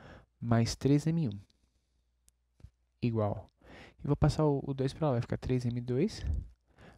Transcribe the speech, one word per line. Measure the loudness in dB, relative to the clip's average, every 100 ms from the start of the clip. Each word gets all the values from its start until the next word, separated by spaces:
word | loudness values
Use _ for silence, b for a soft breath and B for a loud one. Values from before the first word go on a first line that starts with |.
| B B B -8
mais | 0 2 2
três | 0 2 4 2
M | 0 0
um, | -4 -12 _ _ _ _ _ _ _ _ _ _ _ -20 _ _ _
igual. | -2 0 0 -2 -10 _ B B B B
E | -2
vou | 2
passar | 4 4 2
o, | 2 -2
o |
dois | -2 -2
pra | 0 0
lá, |
vai | 0
ficar | 0 -4
três | 0 0
M | 0 -4
dois | -2 0 0 -2 -4 -4 -4 -14 _ B B